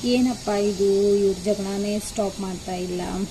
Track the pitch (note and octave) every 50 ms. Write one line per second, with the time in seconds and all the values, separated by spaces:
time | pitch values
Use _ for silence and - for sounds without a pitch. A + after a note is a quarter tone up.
0 | - A#3+ B3 B3 B3 B3+ A#3+ - - G#3 G#3 G3+ G3+ G#3 G3+ F3+ G3 G3 G3 G3
1 | G3+ G3+ G3+ G3+ G3+ G3 F#3+ F3+ F3+ G#3 G3+ G3+ G3 F#3+ G3 G3+ G3+ G#3 G#3 G#3+
2 | - - - A3+ G#3 G3 F#3+ - G3 F#3+ F#3 F3+ - - F#3 F3+ F3+ F3+ F3+ F3+
3 | F3+ F#3 F#3 F#3 G3+ -